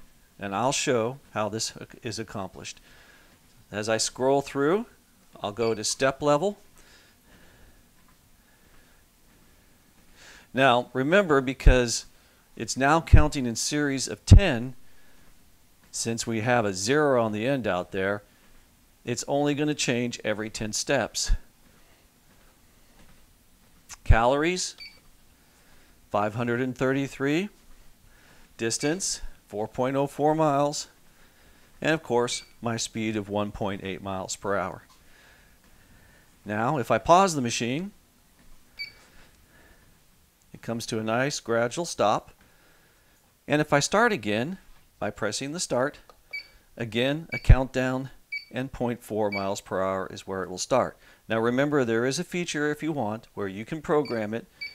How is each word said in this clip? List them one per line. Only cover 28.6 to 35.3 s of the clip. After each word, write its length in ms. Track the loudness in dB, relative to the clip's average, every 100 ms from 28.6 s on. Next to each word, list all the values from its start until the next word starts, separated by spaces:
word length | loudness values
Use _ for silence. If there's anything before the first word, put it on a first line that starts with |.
| -4 -2 -2 -2 -4 -6 -10 -12 -12
four 220 | -8 -6
point 260 | -4 -2 0
oh 100 | -2
four 300 | 0 2 2
miles. 540 | 2 2 0 -4 -10 _ -20 -20 -20 _ -20 -20 -20 -6
And 120 | -2
of 100 | -2
course, 400 | 0 0 0 -4 -10 -10
my 140 | -6 -6
speed 400 | -6 -4 -4 -4
of 140 | -2
one 240 | -2 -4
point 280 | -4 -6 -6
eight 220 | -8 -8
miles 320 | -8 -8 -8 -8
per 220 | -4 -2
hour. 260 | -4 -8 -16 -20 -20 -20 -20